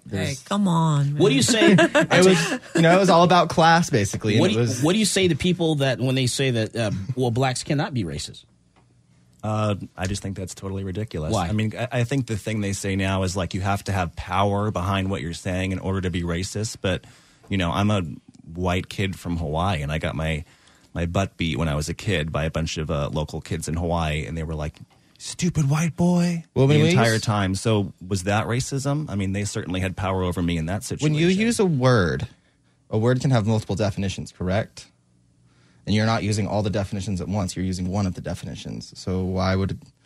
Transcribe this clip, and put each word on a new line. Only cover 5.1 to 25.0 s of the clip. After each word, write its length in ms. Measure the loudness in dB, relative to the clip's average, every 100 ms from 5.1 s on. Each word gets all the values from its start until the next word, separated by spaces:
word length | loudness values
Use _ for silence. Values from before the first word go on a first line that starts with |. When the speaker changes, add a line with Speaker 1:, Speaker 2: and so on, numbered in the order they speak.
| 2 2
Speaker 3:
to 80 | 2
people 400 | 2 2 2 2
that 240 | 0 0
when 160 | 0 2
they 100 | 0
say 240 | 0 0
that, 240 | 0 -2 -2
uh, 140 | -2 -2 -4 -2
well, 140 | 0
blacks 340 | 0 0 -2
cannot 300 | -2 -2 -2
be 120 | -2 -4
racist? 400 | -6 -10 -14 -20 _ _ _ _ _ _ _ _ _
Speaker 4:
Uh, 320 | -4 -2 0 -2 -6 -8
I 120 | -6
just 160 | -6
think 120 | -6 -8
that's 200 | -10 -10
totally 280 | -10 -8
ridiculous. 480 | -6 -6 -6 -6 -2
Speaker 3:
Why? 160 | -2 0
Speaker 4:
I 40 |
mean, 220 | -2 -2 -4
I, 100 | -4
I 120 | -2 0
think 200 | -2 -2
the 120 | -4
thing 240 | -4 -4
they 120 | -4
say 220 | -4 -2 -2
now 260 | 0 0
is, 140 | -2 -2
like, 160 | -4
you 80 | -4
have 220 | -2 -2
to 80 | -2
have 240 | -4 -4 -6
power 560 | -4 0 2 2 -2
behind 400 | -2 -2 0 -2
what 100 | -4
you're 120 | -6
saying 400 | -8 -6 -4 -2
in 60 | -4
order 220 | -4 -4
to 80 | -2
be 140 | -4
racist. 540 | -2 -4 -4 -6 -6 -4
But, 220 | -4 -4 -6 -20 _ _ -6
you 80 | -2
know, 120 | 0
I'm 200 | 0 0
a 100 | 0 -2 -8 -16 -20 -16 -6
white 340 | -2 -2 -4
kid 280 | -4 -6 -6
from 180 | -6 -4
Hawaii, 460 | -2 -2 -2 -2
and 80 | -4
I 80 | -4
got 160 | -4 -4
my, 280 | -4 -4 -8 _ _ _ _ -6
my 100 | -4
butt 320 | -2 -2 -2
beat 200 | -4 -2
when 80 | -2
I 80 | -2
was 120 | -4
a 60 |
kid 380 | -6 -2 -2 -2
by 140 | -4 -4
a 40 |
bunch 280 | -2 -4 -4
of, 100 | -4
uh, 200 | -4 -2
local 280 | -4 -6 -8
kids 260 | -8 -8 -6
in 80 | -4
Hawaii, 500 | -2 -2 -2 -2 -6
and 100 | -6
they 80 |
were 120 | -6 -6
like, 200 | -8 -10 -18 _